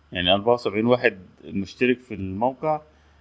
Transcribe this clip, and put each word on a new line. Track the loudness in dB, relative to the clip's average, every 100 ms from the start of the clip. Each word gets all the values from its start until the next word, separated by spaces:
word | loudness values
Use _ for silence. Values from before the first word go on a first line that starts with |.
| _
يعني | -2 2
أربعة | 2 4
وسبعين | 0 0 0 2
واحد | 4 2 -2 -12 _
مشترك | -10 -8 -6 -2 0 0
في | -4
الموقع، | -10 -8 -2 -4 -2 -4 -4 -6 _ _ _